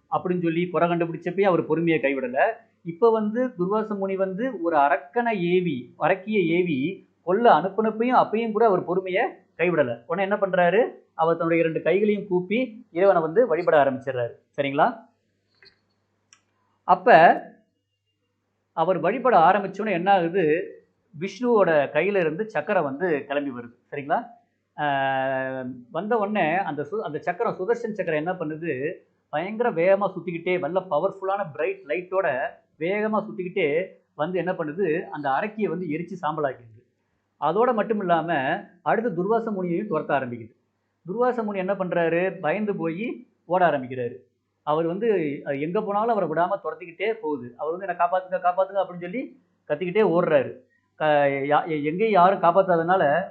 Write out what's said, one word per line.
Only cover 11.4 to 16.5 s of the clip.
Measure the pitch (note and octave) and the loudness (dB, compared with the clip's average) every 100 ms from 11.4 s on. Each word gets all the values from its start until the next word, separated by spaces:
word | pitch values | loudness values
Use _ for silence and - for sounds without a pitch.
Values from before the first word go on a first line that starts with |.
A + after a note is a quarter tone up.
| E3 E3 | 2 2
இரண்டு | E3 D#3+ | 2 0
கைகளையும் | D#3+ F#3 G#3 G#3 F3+ | 0 2 2 0 0
கூப்பி | F3+ F3+ G#3+ B3+ - - | -2 0 -2 -4 -8 -10
இறைவனை | E3 G3 F3+ | 2 4 4
வந்து | D#3+ F3 B3+ | 2 2 2
வழிபட | D#3+ E3+ D#3 | 2 4 4
ஆரம்பிச்சிடுறாரு. | C#3 B2 C3+ B2 A#2+ - _ - | 4 2 -6 -4 -4 -6 _ -6
சரிங்களா? | C#3 C#3 G3+ B3 - _ _ _ _ _ - _ _ _ _ _ _ _ _ | -4 2 0 0 -18 _ _ _ _ _ -20 _ _ _ _ _ _ _ _